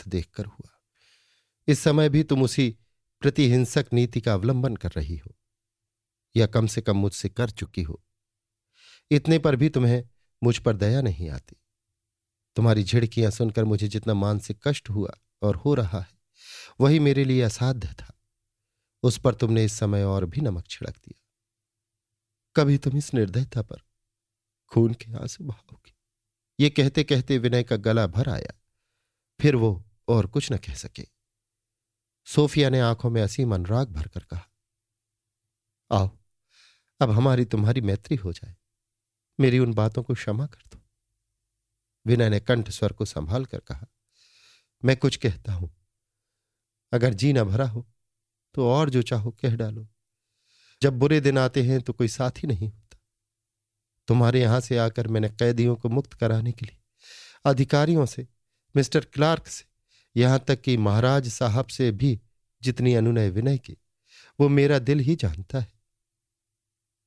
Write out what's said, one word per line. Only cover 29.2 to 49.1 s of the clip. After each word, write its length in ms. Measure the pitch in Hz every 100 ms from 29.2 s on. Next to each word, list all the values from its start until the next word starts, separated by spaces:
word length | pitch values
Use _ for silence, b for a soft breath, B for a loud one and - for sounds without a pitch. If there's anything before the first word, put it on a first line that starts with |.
| _ -
फिर 160 | 147 131
वो 280 | 113 92 - _ -
और 180 | 117 98
कुछ 260 | 143 -
न 40 | 110
कह 180 | -
सके। 320 | - - - - _ _ _ _ _ _ _ _ _ _ _ -
सोफिया 440 | - 147 156 139
ने 100 | 131
आंखों 300 | 117 113 123
में 120 | 113
असीम 320 | 101 - 127
अनुराग 340 | 95 87 113 131
भरकर 320 | 76 76 -
कहा, 280 | - 87 - _ _ _ _ _ _ _ _ _ _ _ _ _ _
"आओ, 260 | 107 98 - _ _ _ b b b b _
अब 100 | 127
हमारी 340 | 107 135 127
तुम्हारी 360 | 120 110 104 123
मैत्री 360 | 107 98 - 143
हो 160 | 92
जाए, 240 | 82 - 90 _ _ _ _ _ _ _ -
मेरी 180 | 135 127
उन 160 | 123
बातों 280 | 110 107 110
को 120 | 120
क्षमा 320 | 123 - 107 143
कर 160 | - _
दो।" 100 | - _ _ _ _ _ _ _ _ _ _ _ _ 110
विनय 220 | 120 113
ने 120 | 104
कंठ 300 | - 120 107
स्वर 220 | - 104
को 120 | -
संभाल 400 | 104 - 78 113
कर 140 | 131 -
कहा, 280 | - 65 - _ _ b b b b b b _
"मैं 120 | 123 131
कुछ 200 | 139 -
कहता 360 | 120 87 -
हूं, 160 | 92 87 - _ _ _ _ _ _ _ _ _ _ _
अगर 220 | 123 123
जी 180 | 98 139
न 120 | 135
भरा 240 | 104 101 135
हो 200 | 110 - _ _ _ _ _ _
तो 140 | - 123
और 220 | 135 156
जो 120 | 127
चाहो 280 | 117